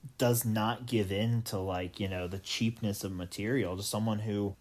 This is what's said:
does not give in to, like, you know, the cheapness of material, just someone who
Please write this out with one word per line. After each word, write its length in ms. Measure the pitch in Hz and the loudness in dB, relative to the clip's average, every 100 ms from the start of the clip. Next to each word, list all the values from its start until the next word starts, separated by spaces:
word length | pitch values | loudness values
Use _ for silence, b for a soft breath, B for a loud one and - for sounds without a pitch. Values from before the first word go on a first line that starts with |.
| - - | -14 2
does 300 | 120 120 113 | 4 4 2
not 400 | 107 110 117 120 | 2 2 0 0
give 260 | 113 95 | 2 2
in 300 | 98 117 117 | 2 2 2
to, 160 | 117 101 | 0 -2
like, 420 | 95 90 90 - | -2 -2 -4 -4
you 80 | 98 | -2
know, 180 | 92 90 | -2 -4
the 100 | 98 | -6
cheapness 680 | - - 113 113 107 98 | -4 0 0 2 -2 -2
of 80 | 98 | -4
material, 640 | 90 90 - 107 135 90 92 | -4 -6 -4 0 0 0 -2
just 140 | 101 | -2
someone 300 | 107 110 104 | 0 0 0
who 360 | 110 104 101 92 | 0 0 0 -4